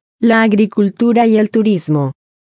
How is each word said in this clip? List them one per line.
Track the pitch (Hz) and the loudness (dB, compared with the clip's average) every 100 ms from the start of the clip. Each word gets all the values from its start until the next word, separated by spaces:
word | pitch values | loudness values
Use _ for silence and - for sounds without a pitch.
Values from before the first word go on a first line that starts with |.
| _ - | _ -4
la | 233 226 | 0 2
agricultura | 220 202 214 - 202 - 233 233 226 | 2 0 -2 0 -4 -2 0 2 2
y | 214 | 2
el | 214 | 0
turismo. | 226 220 190 - 151 135 - _ _ | -2 -2 -2 -2 -4 -4 -8 _ _